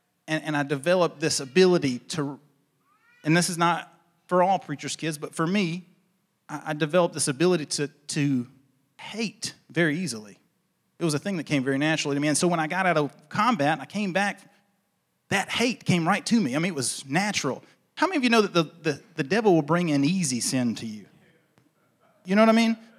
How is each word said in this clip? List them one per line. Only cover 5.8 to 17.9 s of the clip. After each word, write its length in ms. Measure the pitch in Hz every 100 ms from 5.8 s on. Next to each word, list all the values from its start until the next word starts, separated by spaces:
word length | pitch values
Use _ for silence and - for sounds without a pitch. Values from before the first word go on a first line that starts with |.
| - _ _ _ _ _ -
I, 140 | 147 156
I 40 |
developed 400 | 151 151 180 170
this 160 | 156 -
ability 380 | 127 175 170 143
to, 220 | - 147
to 580 | - - 156 143 127 117 _ _ _ _ -
hate 560 | - 208 220 - - - _
very 300 | 160 165 151
easily. 400 | 165 110 107 90 _ _ _ _ _ -
It 60 |
was 80 | 165
a 60 | 147
thing 180 | 202 180
that 80 |
came 180 | - 143
very 140 | 131 135
naturally 400 | 156 156 147 143
to 40 |
me. 80 | 151
And 100 | 143
so 100 | 180
when 120 | 170
I 60 | 156
got 200 | 180 185
out 100 | 156
of 320 | 143 - _
combat 460 | 190 233 190 143
and 80 | 151
I 40 | 131
came 280 | 202 196
back, 260 | 180 202 - - _ _ _ _ _ _ _ _
that 220 | 196 185
hate 340 | - 247 -
came 240 | - 180 160
right 160 | 196
to 160 | - 233
me. 160 | 139 156
I 20 |
mean, 140 | 190
it 20 |
was 300 | 143 120 - 135
natural. 560 | 160 208 - 139 104 - _ _